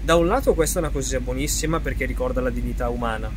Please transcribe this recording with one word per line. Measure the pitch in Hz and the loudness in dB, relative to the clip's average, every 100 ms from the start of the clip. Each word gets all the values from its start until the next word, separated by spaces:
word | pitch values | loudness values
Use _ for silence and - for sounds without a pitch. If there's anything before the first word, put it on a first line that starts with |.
Da | - 170 | 4 4
un | 170 | 4
lato | 214 - 165 | 2 4 4
questa | 156 185 | 2 2
è | |
una | 156 | -2
cosa | 143 131 131 | -2 -2 -4
buonissima | 120 127 147 - 156 165 | -2 -2 -2 -2 0 0
perché | 147 127 127 | -2 -2 -2
ricorda | 127 127 127 | -2 -2 0
la | 127 | -2
dignità | 120 120 117 123 | -2 -4 -2 -2
umana | 120 117 110 110 | -2 -2 -2 -6